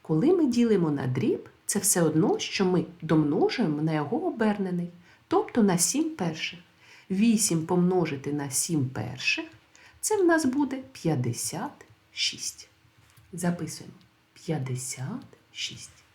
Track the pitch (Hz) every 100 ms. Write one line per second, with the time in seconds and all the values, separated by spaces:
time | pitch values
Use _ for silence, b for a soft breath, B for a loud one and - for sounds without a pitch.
0 | - 160 262 370 294 240 233 196 165 143
1 | 135 127 240 427 - _ - 202 - 185
2 | 160 156 220 427 - - 185 180 - -
3 | 160 160 147 170 403 - 185 147 156 156
4 | 147 277 359 262 214 202 185 175 170 -
5 | b b _ 359 427 247 202 170 - 269
6 | 320 320 170 156 - - _ _ B B
7 | B 190 233 208 - 165 160 180 180 185
8 | 160 139 143 147 139 - - 156 127 -
9 | 120 127 - - 330 - b b b b
10 | - 427 339 320 277 269 277 262 - -
11 | 170 139 127 120 - 160 277 - - _
12 | _ - - - - - - _ _ _
13 | _ - _ 170 175 175 151 - - -
14 | _ _ _ - - 151 127 127 - -
15 | 143 254 - _ _ - - - - -
16 | _